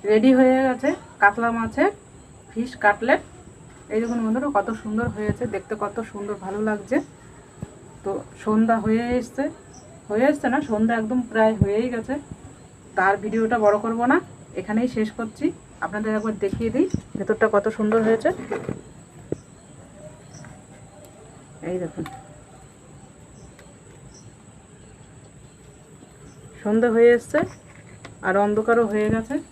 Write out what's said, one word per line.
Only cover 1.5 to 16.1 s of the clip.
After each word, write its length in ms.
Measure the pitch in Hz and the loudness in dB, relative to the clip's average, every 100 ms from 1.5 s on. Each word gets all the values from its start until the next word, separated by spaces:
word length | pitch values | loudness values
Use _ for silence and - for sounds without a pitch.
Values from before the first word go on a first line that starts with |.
| 226 | -2
মাছের 340 | 220 - 359 - - - - - - | -4 0 0 0 -20 -20 -20 -20 -12
ফিশ 200 | 220 254 - | -8 -8 0
কাটলেট। 380 | 208 202 233 320 - - - - - - - | 2 2 0 0 0 -20 -20 -20 -20 -20 -4
এই 60 | 220 | -4
দেখুন 160 | 226 240 | -2 -2
বন্ধুরা, 240 | 220 233 294 214 | -2 -2 0 -2
কত 100 | 202 226 | -2 -6
সুন্দর 240 | 214 214 240 208 | -4 -2 -2 -2
হয়েছে 280 | 208 208 240 | -4 -4 -4
দেখতে, 200 | 196 - 214 | -6 -6 -6
কত 120 | 202 - 220 | -6 -6 -10
সুন্দর 240 | 202 202 190 | -10 -8 -8
ভালো 160 | 185 202 214 | -8 -4 -2
লাগছে। 280 | 208 202 269 - - - - - - - - - - | -4 -2 -2 -4 -18 -20 -20 -20 -16 -16 -16 -20 -10
তো 60 | 196 196 - - | -8 -8 -10 -10
সন্ধ্যা 320 | - 214 226 226 | 0 2 4 2
হয়ে 200 | 220 220 240 247 | 2 0 0 -2
এসছে, 260 | 226 - 302 - - - - - - | -4 -6 -6 -6 -20 -20 -20 -20 -6
হয়ে 160 | 208 269 | 2 2
এসছে 160 | 285 254 | 2 0
না, 60 | 262 294 | -2 -2
সন্ধ্যা 240 | 214 226 233 | 0 2 0
একদম 180 | 220 254 233 | 0 -4 -2
প্রায় 240 | 220 220 214 | 2 2 4
হয়েই 280 | 196 208 247 | 0 2 -2
গেছে। 200 | 240 220 285 - - - - - - - - | -4 -6 -8 -8 -18 -18 -20 -20 -20 -8 0
তার 160 | 185 196 | 2 2
ভিডিওটা 320 | 208 226 220 233 | -2 -2 0 4
বড় 120 | 208 208 | 4 2
করব 160 | 226 226 240 | 0 0 2
না, 40 | 320 - - - - | 2 0 -20 -12 -12
এখানেই 280 | 185 214 254 247 | -2 0 0 -2
শেষ 120 | 214 - | -4 -4
করছি। 280 | 220 - 294 - - - | -10 -4 -6 -6 -18 -10
আপনাদের 260 | - 208 220 | -8 -4 -2